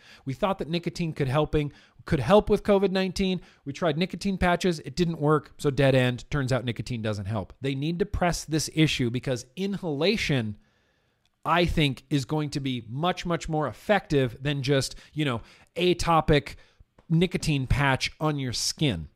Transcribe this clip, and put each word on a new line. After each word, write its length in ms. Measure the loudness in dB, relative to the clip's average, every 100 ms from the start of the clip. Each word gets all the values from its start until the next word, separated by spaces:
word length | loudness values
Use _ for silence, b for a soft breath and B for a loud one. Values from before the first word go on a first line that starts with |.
| B B
we 80 | -10
thought 280 | -4 -2 -2
that 80 | -4
nicotine 440 | -4 -4 -4 -6
could 140 | -2 0
helping, 460 | 0 2 0 -2 b b b
could 160 | -2 -2
help 280 | 6 4 6
with 140 | 0
covid 300 | 4 4 4
nineteen. 480 | 0 -2 -2 -2 -2 b b
We 80 | -14
tried 260 | -4 -2 0
nicotine 400 | -2 -4 -4 0
patches. 400 | 2 2 2 -2
It 160 | -4
didn't 260 | -2 0 2
work, 340 | 2 2 0 -2
so 140 | -2
dead 240 | 4 4 4
end. 340 | 2 -2 -4
Turns 220 | -2 0
out 120 | 0
nicotine 380 | -2 -6 -6 -4
doesn't 240 | -4 -4 -4
help." 260 | -4 -6 -8
They 140 | -6
need 240 | -4 -4 -2
to 80 | -2
press 380 | 0 0 -2
this 260 | -2 -4 -2 4
issue 340 | 4 4 -2
because 340 | -2 -4 -6 -6 -8
inhalation, 1000 | -6 -4 -6 0 0 0 0 0 -2 -8 _ _ _ _ _ _ _ _
I 200 | 0 2
think, 400 | 2 4 2 0 -2
is 140 | -2
going 260 | 0 -4 -4
to 100 | -4
be 240 | -4 -6 -6
much, 380 | -4 -2 -2 -4
much 220 | -4 -4
more 180 | -4 -4
effective 760 | -6 0 0 2 0 0 -2
than 220 | -6 -4
just, 320 | 0 0 0 -8 B
you 120 | -4
know, 180 | -2 -4 B B B
atopic 800 | -2 0 0 2 2 4 2 0 -12 b b -20 _ -2
nicotine 580 | 2 2 0 -2 -2 0
patch 460 | 2 2 2 -2 -4
on 180 | -2 -2
your 140 | -4
skin. 560 | -4 -6 0 0 0 -6